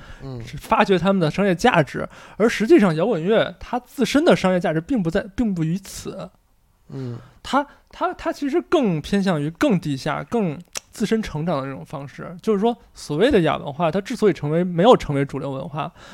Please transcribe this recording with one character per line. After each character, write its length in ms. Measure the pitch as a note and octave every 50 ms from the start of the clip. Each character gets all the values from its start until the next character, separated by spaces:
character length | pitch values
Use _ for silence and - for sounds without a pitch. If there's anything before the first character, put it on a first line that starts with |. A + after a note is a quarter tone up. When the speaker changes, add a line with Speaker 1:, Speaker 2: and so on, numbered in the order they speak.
| - - - -
Speaker 1:
嗯。 220 | C#3 C3+ B2+ A#2+ A2+
Speaker 2:
是 120 | - - C#3+
发 260 | - - A3+ - G#3+
掘 140 | G3 G3 F3+
他 140 | E3 G3 G3
们 60 | F#3+
的 120 | E3+ D3+
商 140 | - - G3+
业 100 | G3+ F3+
价 260 | E3 - B3 - E3+
值。 260 | C#3+ - - - - - - - - - -
而 140 | - G3+ A#3
实 180 | - - G3+ A3+
际 120 | F4 D#4+
上 140 | G#3 F#3 D#3
摇 100 | D#3 E3+
滚 180 | A#3+ A3 D#3+ D#3+
乐 320 | F#3+ A3+ G3+ C#3 - F3+ -
它 200 | - - - B3
自 260 | - - - - A#3
身 200 | - - C#4 E4
的 100 | F4 G3
商 160 | - - F#3
业 80 | F#3 F3+
价 140 | F3+ F3+ D#3
值 80 | E3
并 200 | E3 - C#4+ A#3
不 80 | E3+ E3
在， 160 | D#3+ G3+ - G3+ -
并 200 | - B3 G#3+ F#3+
不 80 | E3+ D#3
于 140 | D#3+ E3+ G3
此。 520 | F#3+ - - - - - - F#3+ E3+ F#3 - _ _ _ _ _ _ _ _ _ _ _
Speaker 1:
嗯。 280 | C#3 C3+ C3 B2 A#2+ A#2+ - - - - -
Speaker 2:
它、 220 | - - C#4 C#4+ - - _ _ _
它、 240 | - - D4+ F#4 F4
它 160 | - - D#4+ -
其 160 | - D4 C#4
实 120 | C4 F4
更 380 | E4 - - D#4+ C4 G3+ E3+ D3+
偏 240 | - - G3+ G3+ F#3
向 180 | G3 F3 D3+
于 80 | C#3+ D3+
更 280 | E3 - - D4+ G#3 E3+
地 160 | - D3+ C#3
下、 280 | C3 - D#3 C#3+ D3 D3+
更 360 | - A#3+ A#3 G3+ E3+ C#3 E3+ F3 - _ - - _
自 140 | - - A3+
身 180 | - A3+ A3+ G#3
成 220 | - - D3+ D#3
长 160 | F3 E3 C#3
的 60 | C3 C#3
这 40 |
种 120 | C3+ C3 -
方 200 | - - C#3+ C#3
式。 300 | C3+ - - D3 C#3+ E3+ F3+
就 120 | - A3 G#3+
是 60 | F#3+
说 160 | G#3 A#3 A#3+ - - _ _
所 220 | - - - D3
谓 160 | D3+ G3+ C#4
的 100 | D4 G3
亚 160 | E3 D3+ C#3+ C3+
文 140 | - C#3+
化， 180 | C3+ D3 F3 D#3+
它 120 | D3+ G3
之 140 | G3 - B3
所 140 | - G#3+ G#3
以 40 | D#3+
成 180 | - - D3
为， 120 | D#3 E3+ F3+
没 200 | F#3 F3 E3 F3+
有 140 | A#3+ B3 -
成 180 | - - D3
为 80 | C#3 C#3
主 160 | C3+ - C3+
流 100 | - C#3
文 180 | C3+ C3 - E3+
化， 220 | C#3 D#3 D3 - - - - -